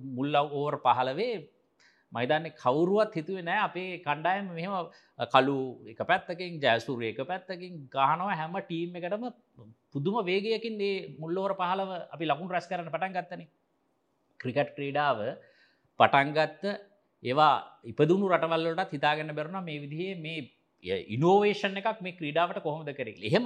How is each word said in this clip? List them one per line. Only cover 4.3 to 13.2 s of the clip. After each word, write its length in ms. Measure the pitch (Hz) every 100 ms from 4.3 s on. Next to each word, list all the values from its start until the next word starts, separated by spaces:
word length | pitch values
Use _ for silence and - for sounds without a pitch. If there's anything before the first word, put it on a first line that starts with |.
| 190 196
මෙහෙම 260 | 165 180 196 160 - _ -
කලු 360 | 120 131 131 139 131 - 110
එක 120 | 113
පැත්තකින්, 600 | 110 185 - 175 180 165
ජයසූරිය 500 | 135 117 117 120 113
එක 120 | 107 131
පැත්තකින් 460 | 185 - 175 180 170 131
ගහනවා. 480 | 135 135 160 190 170
හැම 180 | 160 190
ටීම් 400 | - 165 175 175
එකටම 280 | 175 208 247 233 _ - 110 - _
පුදුම 280 | 143 147 226 180
වේගයකින් 500 | 190 208 220 226 220
මේ 380 | 202 190 165 139
මුල් 220 | 160 180
ඕවර් 160 | 196 190
පහළව 340 | 180 190 190 180 -
අපි 120 | 147 160
ලකුණු 280 | 143 180
රැස් 140 | 180 -
කරන්න 240 | 180 165
පටන් 220 | 160 190
ගත්තනේ. 340 | 185